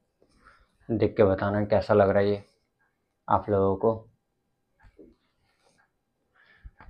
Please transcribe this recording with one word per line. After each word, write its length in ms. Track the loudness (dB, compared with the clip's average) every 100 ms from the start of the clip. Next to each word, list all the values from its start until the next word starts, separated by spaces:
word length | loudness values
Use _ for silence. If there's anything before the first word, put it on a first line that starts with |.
| _ _ _ _ -20 _ _ _ -6
देख 260 | -2 -2 2
के 60 | 2
बताना 380 | 2 -2 -2 0
कैसा 280 | -2 2
लग 160 | 2 4
रहा 100 | 2
है 100 | 0
ये 140 | -4 -10 _ _ _ _ _ _ _ -4
आप 220 | -4 0
लोगों 260 | 0 0 0
को। 160 | -2 -2 -8 _ _ _ _ _ _ _ -20 _ -20 _ _ _ _ _ _ _ _ _ _ _ _ _ _ _ -20 _ -14